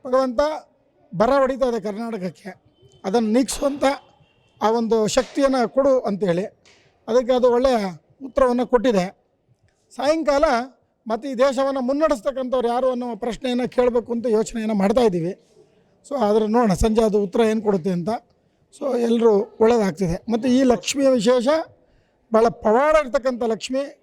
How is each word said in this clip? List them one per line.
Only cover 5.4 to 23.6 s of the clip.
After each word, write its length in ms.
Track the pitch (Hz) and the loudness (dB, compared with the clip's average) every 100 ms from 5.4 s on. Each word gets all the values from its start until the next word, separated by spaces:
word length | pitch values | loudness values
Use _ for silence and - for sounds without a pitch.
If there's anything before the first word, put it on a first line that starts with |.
| 269 262 226 | 2 2 0
ಕೊಡು 300 | 262 269 262 | 2 2 2
ಅಂತೇಳಿ. 460 | 233 202 190 170 208 _ _ _ _ _ - | 0 -2 0 -2 -4 _ _ _ _ _ -2
ಅದಕ್ಕೆ 260 | 233 240 | 0 2
ಅದು 180 | 254 247 | 2 2
ಒಳ್ಳೆಯ 340 | 240 269 240 190 165 _ _ 269 | 4 2 0 -2 -10 _ _ -8
ಉತ್ತರವನ್ನು 420 | 277 262 247 247 | 0 2 2 0
ಕೊಟ್ಟಿದೆ. 500 | 247 214 202 180 _ _ _ _ _ _ _ _ - | 2 2 0 -2 _ _ _ _ _ _ _ _ -4
ಸಾಯಂಕಾಲ 480 | 277 330 302 277 311 233 262 _ _ _ - | 0 0 0 2 2 2 -2 _ _ _ -8
ಮತ್ತೆ 240 | 226 277 | -6 -6
ಈ 20 | |
ದೇಶವನ್ನು 480 | 240 277 254 269 269 | 0 2 2 -2 -2
ಮುನ್ನಡೆಸ್ತಕ್ಕಂಥವ್ರು 840 | 247 285 311 277 285 262 254 254 240 | -2 0 0 0 -4 -6 -4 -2 0
ಯಾರು 220 | 240 262 | 0 -2
ಅನ್ನೋ 260 | 247 247 220 | -2 -6 -6
ಪ್ರಶ್ನೆಯನ್ನು 540 | 240 208 254 247 247 | -8 -6 -4 -4 -4
ಕೇಳಬೇಕು 440 | - 247 240 226 | -2 0 -2 -4
ಅಂತ 120 | 233 240 | -6 -2
ಯೋಚನೆಯನ್ನು 500 | 214 220 233 214 214 | -2 -2 -6 -4 -2
ಮಾಡ್ತಾ 260 | 196 233 | 0 2
ಇದ್ದೀವಿ. 380 | 233 175 165 196 _ _ _ _ _ _ - | 0 0 -6 -10 _ _ _ _ _ _ -10
So 80 | 277 | -2
ಆದ್ರೆ 300 | 208 214 214 | 0 0 2
ನೋಡೋಣ 260 | 233 226 | 2 2
ಸಂಜೆ 300 | 175 226 220 | 2 2 2
ಅದು 200 | 220 208 | 2 0
ಉತ್ತರ 160 | 202 233 | -2 0
ಏನು 220 | 220 226 | 0 0
ಕೊಡುತ್ತೆ 300 | 208 196 190 | -2 -2 -2
ಅಂತ. 180 | 175 165 233 _ _ _ _ _ - | -4 -4 -8 _ _ _ _ _ -10
So 200 | 277 240 | -4 -2
ಎಲ್ಲರೂ 580 | 233 233 233 202 - - | 0 2 4 2 0 2
ಒಳ್ಳೇದಾಗ್ತಿದೆ. 720 | 220 240 196 156 185 - - | 4 4 0 -2 -4 -4 -4
ಮತ್ತು 160 | 226 254 | -2 2
ಈ 160 | 247 | 2
ಲಕ್ಷ್ಮಿಯ 460 | 262 233 - 269 269 | 4 2 -2 0 2
ವಿಶೇಷ 380 | 254 202 254 233 320 - _ _ _ _ _ _ | 2 2 2 2 0 -4 _ _ _ _ _ _
ಭಾಳ 140 | 220 226 | 2 2
ಪವಾಡ 480 | - 214 226 294 311 269 | 0 0 2 4 2 2
ಇರ್ತಕ್ಕಂಥ 380 | 269 247 240 | -2 -2 -4
ಲಕ್ಷ್ಮಿ. 560 | 233 220 | -4 -4